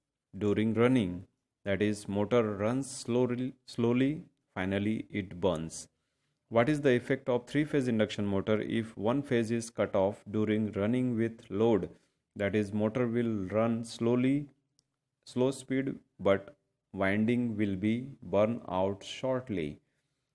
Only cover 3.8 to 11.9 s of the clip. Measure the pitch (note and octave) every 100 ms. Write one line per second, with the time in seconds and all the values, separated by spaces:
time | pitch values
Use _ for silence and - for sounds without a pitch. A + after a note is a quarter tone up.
3.8 | A#2 B2 C3+ D#3+ F3 _ _ - F#2+ G2
4.8 | G#2 A2 - G#2+ F#2 F2+ F#2 E2 E2 -
5.8 | - _ _ _ _ _ - A2+ B2 D3+
6.8 | C#3+ B2 A#2 C3 - B2 - C#3+ D3+ D3
7.8 | B2+ A2+ G#2+ - G#2 G2 F#2+ G#2+ - A2
8.8 | A2+ - G#2 C3+ C#3+ A#2+ A2 A#2 A#2 -
9.8 | G2+ G#2 F#2+ G#2+ - G#2+ G#2+ G#2+ G#2+ F#2+
10.8 | G2+ B2+ B2+ A2+ A2+ A2+ - F#2+ A#2 G#2+
11.8 | E2+